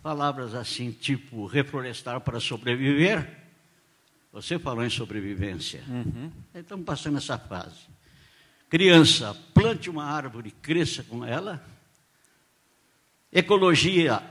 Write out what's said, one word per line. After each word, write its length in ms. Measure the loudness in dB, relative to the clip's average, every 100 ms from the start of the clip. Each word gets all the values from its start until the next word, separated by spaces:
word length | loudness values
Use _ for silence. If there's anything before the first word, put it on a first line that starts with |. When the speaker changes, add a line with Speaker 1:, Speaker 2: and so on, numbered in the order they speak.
Speaker 1:
Palavras 520 | -8 -2 -2 -2 -6
assim, 380 | -8 -8 -8 -8
tipo 540 | -6 -4 -4 -4 -10 -2
reflorestar 760 | -2 -2 -6 -8 -10 -8 -6
para 180 | -6 -4
sobreviver. 1000 | -6 -4 -2 0 2 4 2 2 -4 -12 -20 _ _ _ _ _ _ _ _
Você 260 | -16 -8 -6
falou 240 | -4 -4
em 60 | -2
sobrevivência. 920 | -4 -6 -8 -6 -4 -6 -6 -10 -12 -10
Speaker 2:
Uhum. 440 | -6 -6 -8 -12 -16 -20
Speaker 1:
Estamos 320 | -20 -16 -12 -8
passando 320 | -6 -4 -4
essa 200 | -4 -8
fase. 440 | -8 -12 -12 -18 -20 _ _ _ _ _ _ _ _
Criança, 640 | 4 8 10 10 6 -2 -8 2
plante 360 | 4 4 0 -6
uma 140 | -8 -6
árvore, 460 | -6 -6 -12 -14 -14
cresça 420 | -2 0 0 -4
com 200 | -10 -10
ela. 400 | -6 -6 -8 -12 -16 -20 _ _ _ _ _ _ _ _ _ _ _ _ _ _ _
Ecologia, 920 | 0 4 4 6 6 4 4 2 0 0